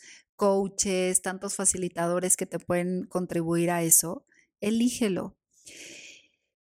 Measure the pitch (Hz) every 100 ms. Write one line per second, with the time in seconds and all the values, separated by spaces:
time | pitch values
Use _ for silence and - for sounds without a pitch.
0 | - - _ - 202 196 196 196 208 185
1 | 185 180 196 185 202 - 190 185 175 -
2 | 170 175 180 - 180 170 - 175 180 185
3 | - 180 180 170 165 170 170 175 165 -
4 | 165 226 - _ _ _ 208 226 240 -
5 | 214 180 190 - _ _ - - - -
6 | - - _ _ _ _ _